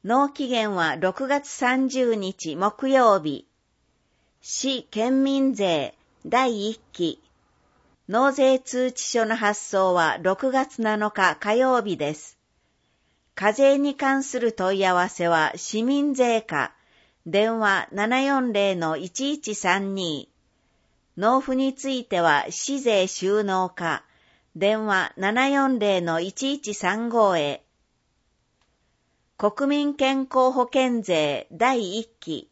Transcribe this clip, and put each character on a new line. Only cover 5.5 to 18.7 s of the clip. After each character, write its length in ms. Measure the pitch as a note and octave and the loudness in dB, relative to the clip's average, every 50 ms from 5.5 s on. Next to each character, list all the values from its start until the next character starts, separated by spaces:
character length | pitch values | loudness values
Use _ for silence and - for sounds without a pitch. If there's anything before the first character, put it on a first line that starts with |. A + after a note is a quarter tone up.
| A#3+ | 0
税 420 | G#3 G3+ F#3 E3 D3 C3+ - _ _ _ _ _ _ - | 0 0 0 0 0 -2 -4 _ _ _ _ _ _ -6
第 440 | - - B3 C4 B3+ A#3 G#3 G3+ A3 | -2 0 2 2 0 -2 -2 -4 -6
一 120 | A3 - _ _ | -6 -8 _ _
期。 320 | - - F3 D#3+ - _ _ _ _ _ _ _ _ _ _ _ _ _ _ _ _ _ _ - | -6 -4 -4 -4 -4 _ _ _ _ _ _ _ _ _ _ _ _ _ _ _ _ _ _ -2
納 240 | G3+ A#3 C4+ C#4 C4+ | 0 2 2 2 2
税 260 | C#4 C4+ C4 C4 B3+ | 4 4 4 4 2
通 320 | - - - B3 B3+ B3+ | 0 -4 -4 -2 -2 -2
知 100 | B3 - | -4 -6
書 240 | - - - A#3 A3+ | -10 -4 -2 -2 0
の 120 | G#3+ A3+ | 0 -2
発 260 | A3 G#3+ G#3 G#3+ - - | 0 0 -2 -2 -2 -8
送 300 | - - F#3+ F#3+ F#3 F3+ | -2 0 2 2 4 4
は 240 | F3+ E3 - G#3+ - | 4 2 2 0 0
六 300 | E3+ F#3 F#3+ - C4+ C4 | 0 -2 0 0 -2 0
月 300 | B3+ C4 C4 C4 - - | 0 0 -2 -2 -4 -4
七 280 | A3+ G#3+ G#3+ G#3 G#3 G#3 | -2 -2 0 0 -2 -2
日 280 | - - F#3+ F3 D#3 | 0 2 2 2 2
火 160 | - - G#3 A3 | 0 -2 0 2
曜 280 | A#3+ C4 C4 B3+ A#3+ | 2 4 4 2 2
日 140 | G#3 G#3 F3 | 0 -2 -4
で 200 | D3 D3 D3 D3+ | -4 -4 -4 -6
す。 220 | - - - _ _ _ _ _ _ _ _ _ _ _ _ _ _ _ _ _ _ _ _ _ | -8 -14 -20 _ _ _ _ _ _ _ _ _ _ _ _ _ _ _ _ _ _ _ _ _
課 200 | - F#3+ G#3 G#3+ | 0 0 0 2
税 240 | C4+ C#4 C4+ C#4 | 6 6 6 6
に 180 | C#4 C#4+ C#4+ C#4 | 4 2 -2 -2
関 280 | - D4 C4+ C4+ C4+ - | -2 0 0 0 0 -2
す 140 | - - | -4 -6
る 140 | B3+ A#3+ A3+ | -2 -2 -2
問 260 | A3+ - F#3 F#3 G3 | -2 0 -2 -2 0
い 80 | F#3+ G3 | 2 2
合 80 | F#3 F3+ | 2 4
わ 140 | F3 F3+ | 2 2
せ 220 | F#3+ - - F3 E3+ | 0 -2 -2 0 2
は 240 | E3+ D#3+ D#3 - - | 2 2 2 0 -2
市 280 | - - - - G#3+ A3+ | -6 -10 -6 -4 -2 0
民 300 | B3+ C#4 C#4+ C#4+ D4 C4+ | 0 0 0 0 -2 0
税 280 | C4 B3 A#3+ A#3 A3 | 0 2 2 2 -2
課、 320 | A3 - E3 C#3+ A#2+ - _ _ _ _ _ _ _ _ _ _ _ | -2 -2 -2 -2 -2 -4 _ _ _ _ _ _ _ _ _ _ _
電 340 | E3+ E3 G3+ G#3+ A3+ A3+ A3+ | -2 0 2 2 2 0 0
話 280 | G#3+ G3+ G3 F#3 - - - | 2 2 2 0 -2 -4 -4
七 260 | G3+ G#3 A3+ B3 C4 C4+ | -4 -2 0 0 0 2
四 280 | C#4 C#4 C4+ B3+ A#3+ | 2 0 0 0 0
零 240 | G#3 G3+ G3+ G3 | 0 0 0 0